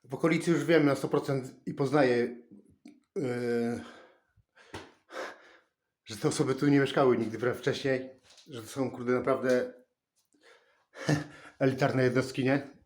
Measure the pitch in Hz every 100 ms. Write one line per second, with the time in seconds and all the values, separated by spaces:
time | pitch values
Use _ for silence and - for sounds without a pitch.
0 | 123 127 165 165 175 156 139 160 143 135
1 | - 143 - 131 127 - - - 135 147
2 | 127 120 120 - - - _ _ - -
3 | _ - 131 123 120 120 117 120 - -
4 | - _ _ _ _ _ _ - - _
5 | _ - - - - - _ _ _ _
6 | - 104 147 - 131 135 143 143 135 160
7 | 131 117 110 107 123 113 - 123 139 131
8 | 131 - _ - - 127 107 139 123 127
9 | 120 123 139 131 127 123 123 - _ _
10 | _ _ _ _ _ _ _ _ _ -
11 | - 147 - - - - 139 131 139 131
12 | 127 120 127 - 127 139 - -